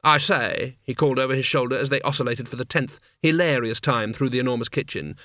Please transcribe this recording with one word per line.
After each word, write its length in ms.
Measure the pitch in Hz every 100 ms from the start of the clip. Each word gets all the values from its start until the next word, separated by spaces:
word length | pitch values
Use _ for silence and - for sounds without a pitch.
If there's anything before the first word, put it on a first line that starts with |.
"I 160 | 151 151
say," 580 | 143 170 113 82 123 -
he 100 | -
called 240 | 123 151 131
over 160 | 131
his 140 | 131 127
shoulder 280 | 147 123 131
as 140 | 135
they 100 | 135
oscillated 460 | - 143 123 117 117
for 100 | 120
the 60 |
tenth 360 | 127 165 127 - _ _
hilarious 560 | 160 160 175 135 117 113
time 340 | - 120 107
through 160 | 113 135
the 80 | 123
enormous 320 | 127 123 117
kitchen, 480 | - 120 95 73 -